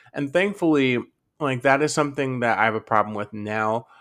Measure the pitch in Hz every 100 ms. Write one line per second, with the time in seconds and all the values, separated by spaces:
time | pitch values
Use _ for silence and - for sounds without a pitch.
0 | _ 143 143 175 196 196 170 147 131 120
1 | - _ _ - 147 127 139 139 151 160
2 | 147 143 135 127 117 98 110 107 - 110
3 | 104 104 101 107 104 107 110 113 120 -